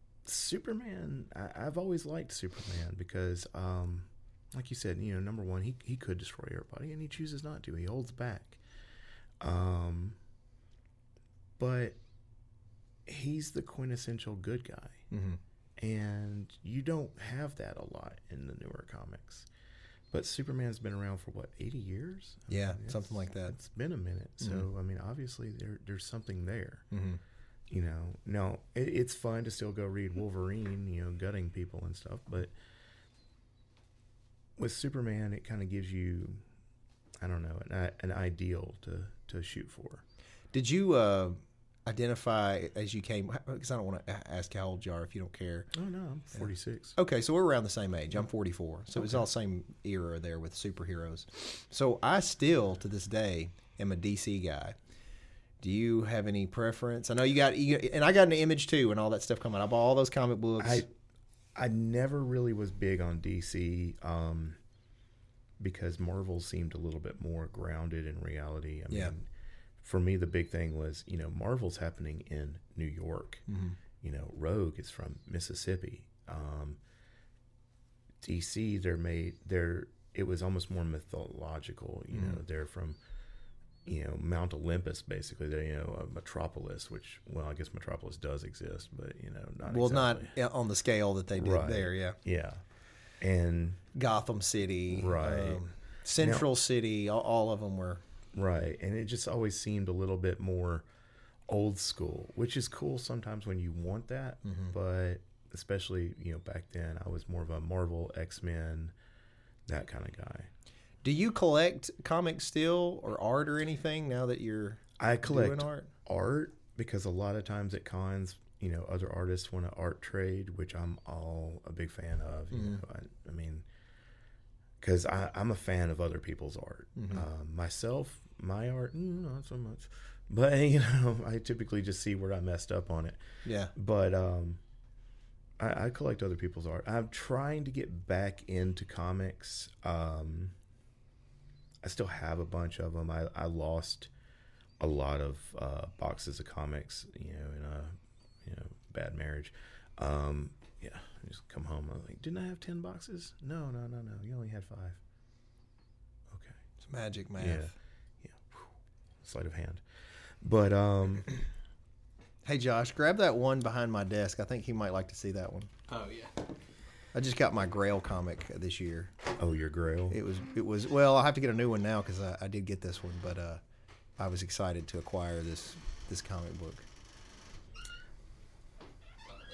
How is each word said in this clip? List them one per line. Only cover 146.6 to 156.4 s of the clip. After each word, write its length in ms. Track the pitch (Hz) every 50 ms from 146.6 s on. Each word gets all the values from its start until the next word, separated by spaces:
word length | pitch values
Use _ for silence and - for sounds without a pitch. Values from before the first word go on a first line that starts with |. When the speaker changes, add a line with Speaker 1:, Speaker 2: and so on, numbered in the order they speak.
| 76 73 73 71 - - - - - - - -
Speaker 1:
you 140 | 71 76
know, 200 | 76 76 73 73 73 73
in 60 | 73
a, 200 | 73 73 73 76 78 90 87 - - - - - - - - -
you 60 | - -
know, 100 | - 82 - - - - -
bad 220 | - 80 80 82 80
marriage. 360 | 80 78 76 73 73 76 - - - - - - - - - - -
Um, 520 | - 71 73 73 71 73 73 71 71 71 - - - - - -
yeah, 100 | - - -
I 340 | - - - - - - -
just 180 | - - - -
come 160 | - - 78
home, 260 | 78 76 73 73 73
I'm 100 | - - -
like, 160 | - - -
"Didn't 160 | - 160 175 185
I 80 | 185 185
have 120 | 180 170
ten 200 | - 180 175 170
boxes?" 520 | 170 180 185 165 - - 196 170 165 - - -
"No, 280 | 143 131 160 165 147 135
no, 160 | 123 120 120
no, 120 | 117 120 117
no, 120 | 113 110 107 101 98
you 100 | 113 127
only 140 | 123 113 107
had 160 | 107 101 95
five." 280 | - - 95 92 90 90 - - - - - - - - - - - - - - - - - - - - - - - - - - - -
"Okay." 200 | -